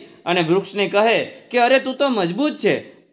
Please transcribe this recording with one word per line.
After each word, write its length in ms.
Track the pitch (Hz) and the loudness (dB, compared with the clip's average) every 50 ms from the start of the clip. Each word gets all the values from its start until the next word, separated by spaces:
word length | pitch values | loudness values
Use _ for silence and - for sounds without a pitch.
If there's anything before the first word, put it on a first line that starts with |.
| - - - - - | -14 -20 -20 -10 -6
અને 160 | 170 175 180 | -2 -2 0
વૃક્ષને 460 | 165 156 175 196 - - 185 208 196 | 2 2 0 0 0 -2 -4 -4 -2
કહે 380 | 175 196 202 220 233 208 156 127 | 0 2 2 2 2 2 0 -2
કે, 340 | - - - - - 240 247 | -4 -10 -18 -14 -4 0 2
"અરે, 200 | 240 247 262 262 | 2 4 2 2
તું 180 | 262 262 262 | 0 -2 -2
તો 120 | - 277 269 | -2 -2 0
મજબૂત 480 | 240 208 175 170 180 220 294 302 - | 0 0 -2 -2 -2 -2 -2 -2 -2
છે, 340 | - - - 135 117 - - - - _ _ | -2 -2 -2 -2 -2 -4 -12 -20 -20 _ _